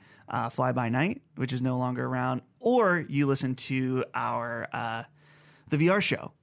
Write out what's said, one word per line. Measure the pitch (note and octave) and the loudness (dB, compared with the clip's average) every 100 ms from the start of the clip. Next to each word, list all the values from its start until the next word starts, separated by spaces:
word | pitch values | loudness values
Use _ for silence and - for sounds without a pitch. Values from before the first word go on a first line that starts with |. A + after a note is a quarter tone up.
| - - - | -10 -20 -6
uh, | A#2+ A#2 | -4 -4
Fly | - B2+ | -2 0
By | B2+ A#2 | 0 0
Night, | B2 E3+ - - - | 0 0 -2 -10 -6
which | C3 | -4
is | B2+ | -2
no | B2+ B2+ | 0 0
longer | B2+ B2 B2+ | -2 -2 -2
around, | B2+ B2+ B2+ - _ | -2 0 -2 -6 _
or | A#3 B3 G3+ F3 - | 2 4 4 2 0
you | C#3 C#3 | 0 2
listen | C3+ C3 C3 | 2 0 -4
to | - C3 B2+ B2+ - | -2 -2 0 0 -2
our, | A#2+ A#2+ A#2 A#2 A#2 - | -4 -2 -2 -4 -6 -6
uh, | A#2+ A#2 A2+ A#2 _ _ - - - - | -4 -4 -6 -10 _ _ -20 -20 -20 -4
the | D3 | 2
V | E3 | 4
R | G3+ | 4
show | - C#3 - - | 2 -2 -4 -16